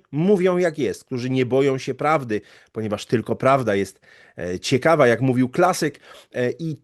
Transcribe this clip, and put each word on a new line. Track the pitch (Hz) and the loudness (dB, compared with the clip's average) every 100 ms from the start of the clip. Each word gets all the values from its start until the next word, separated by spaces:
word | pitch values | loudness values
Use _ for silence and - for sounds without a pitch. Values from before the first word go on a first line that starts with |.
| _ | _
mówią | 143 185 202 185 180 | -2 2 2 2 2
jak | 175 151 | 0 -2
jest, | 113 87 | -4 -4
którzy | - 127 127 | -8 -6 -2
nie | 131 120 | -2 2
boją | 131 139 131 | 2 2 0
się | 139 | -6
prawdy, | 127 143 156 123 104 - - _ | -4 0 0 -2 -6 -8 -20 _
ponieważ | 113 110 101 - | -8 -6 -6 -2
tylko | 117 110 110 | -2 -2 -2
prawda | 131 135 113 98 | 2 2 2 -2
jest, | 95 - _ - - - | -2 -8 _ -20 -20 -12
e, | 87 90 | -10 -8
ciekawa, | - 131 160 160 123 | -2 0 2 4 4
jak | 110 | 4
mówił | 131 123 127 | 2 2 0
klasyk, | 170 180 180 151 - - - _ | 2 2 2 -4 -6 -18 -20 _
e, | 123 123 | -4 -4
i | - 165 139 | -4 -8 -10